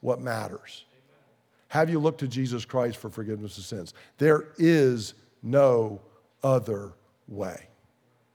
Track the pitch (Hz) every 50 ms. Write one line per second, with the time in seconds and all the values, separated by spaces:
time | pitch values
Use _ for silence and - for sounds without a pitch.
0 | - 123 123 - 131 127 113 113 104 95 92 - - - - - - _ _ _
1 | _ _ _ _ _ _ _ _ _ _ _ _ _ - - 147 160 165 170 156
2 | 147 156 - - 143 131 123 131 131 123 123 120 113 - - 127 123 120 113 -
3 | - 110 - - 110 104 107 104 107 104 - - 92 - 117 101 85 82 - -
4 | - - _ - 143 151 156 151 151 - - - 165 165 170 156 139 131 123 117
5 | 107 - - _ _ _ _ _ - 113 123 139 139 135 123 117 113 107 104 98
6 | - _ _ _ _ _ _ _ - 135 135 127 113 117 107 101 101 95 90 -
7 | _ _ _ _ _ - 110 98 98 92 87 - - - _ _ _ _ _ _
8 | _ _ _ _ _ _ _